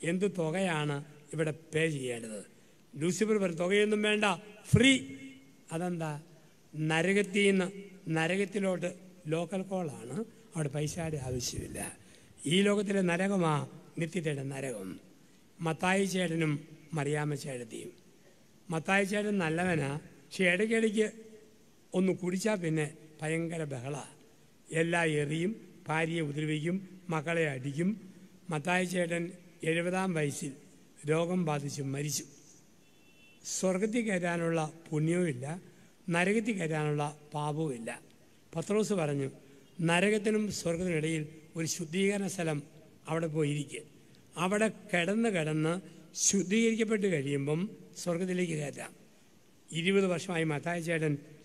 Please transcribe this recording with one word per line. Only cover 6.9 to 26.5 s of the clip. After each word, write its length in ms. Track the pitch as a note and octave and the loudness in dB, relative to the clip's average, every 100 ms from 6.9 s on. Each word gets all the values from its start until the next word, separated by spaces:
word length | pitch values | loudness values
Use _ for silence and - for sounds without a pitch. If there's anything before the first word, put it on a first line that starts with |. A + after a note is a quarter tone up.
| D#3+ F3 G3+ G3 G3+ G3 | 2 4 2 2 4 4
നിന്ന് 220 | F#3+ F3 - - - D#3+ | 4 2 -4 -14 -10 -2
നരകത്തിലോട്ട് 840 | D#3+ D#3+ F#3+ G3 G#3+ F#3+ F3 F3 - - - D3+ | 0 2 0 0 0 0 0 -4 -8 -18 -12 -4
ലോക്കൽ 340 | D#3+ E3+ F#3+ | -4 -2 -4
കോളാണ്, 640 | F#3+ F#3 D#3+ A#2 A#2 D#3+ A3+ - - E3 | -4 -4 -4 -6 -8 -6 -8 -12 -10 -4
അവിടെ 140 | D3 | -2
പൈസയുടെ 480 | D3 D3+ F3+ D#3+ D3+ | -2 -4 -4 -6 -4
ആവശ്യമില്ല. 800 | B2+ B2+ B2+ - - - - - - - - - C#3+ | -4 -4 -4 -8 -8 -8 -10 -12 -20 -20 -20 -8 0
ഈ 160 | F#3 | 4
ലോകത്തിലെ 400 | G3+ G3+ G3+ G3 | 4 4 2 2
നരകമാ 680 | F3+ E3+ G3 G3 D#3+ D3 C3 - - - | 2 2 2 2 2 2 -2 -12 -12 -6
നിത്യതയുടെ 440 | E3 F3+ D#3 C#3 | -4 -2 -2 -2
നരകം. 560 | C3+ C3+ C3+ G#2+ F#2+ D#2 - - - - - - | -4 -6 -6 -6 -8 -12 -16 -20 -20 -20 -20 -6
മത്തായി 440 | E3 D#3 F#3 G3 F#3+ | -4 0 2 2 2
ചേട്ടനും 600 | F#3 F3 E3 D#3 D3 - - - | 0 0 2 2 0 -4 -20 -6
മറിയാമ്മ 420 | D#3+ C#3 D3 D3+ C#3 | -2 0 0 0 -2
ചേട്ടത്തിയും. 560 | D3 B2 A2+ A#2 G#2+ - - - - - - - - | -6 -10 -10 -12 -12 -16 -20 -20 -20 -20 -20 -16 -6
മത്തായി 360 | D#3+ F3+ G3 G3 | -4 2 2 2
ചേട്ടൻ 320 | G#3 G#3 G3+ | 0 0 0
നല്ലവനാ, 580 | D#3+ D#3+ F3+ D#3 C#3 D3 | 2 2 2 2 0 -4
പക്ഷെ 480 | - - - - | -10 -20 -10 2
ഇടയ്ക്കിടയ്ക്ക് 680 | F3+ F3+ A3 A3+ A3+ G#3 G#3+ - - - - - - - - | 4 4 2 2 2 2 0 -2 -20 -20 -20 -20 -20 -20 -4
ഒന്ന് 200 | F#3 F#3 | 0 2
കുടിച്ചാൽ 420 | E3+ F3 F#3 G#3+ G#3 | 2 -2 0 0 0
പിന്നെ 420 | E3 D#3 D3 - - - | 0 0 0 -6 -20 -8
ഭയങ്കര 420 | D#3 E3 E3 E3 | -4 -2 -2 -4
ബഹളാ. 440 | D3+ C3 C3+ C#3+ - - - - - - - | -6 -6 -6 -8 -10 -18 -20 -20 -20 -20 -4
എല്ലാം 340 | D#3+ E3 F3 E3 | 0 2 2 2
എറിയും, 500 | D3 C#3+ D#3+ F3+ A3+ - - - | 0 0 0 -2 -4 -12 -14 -4
ഭാര്യയെ 340 | D#3 E3 E3+ | -2 0 -2
ഉപദ്രവിക്കും, 800 | D3 C#3+ D#3 | -2 -2 -2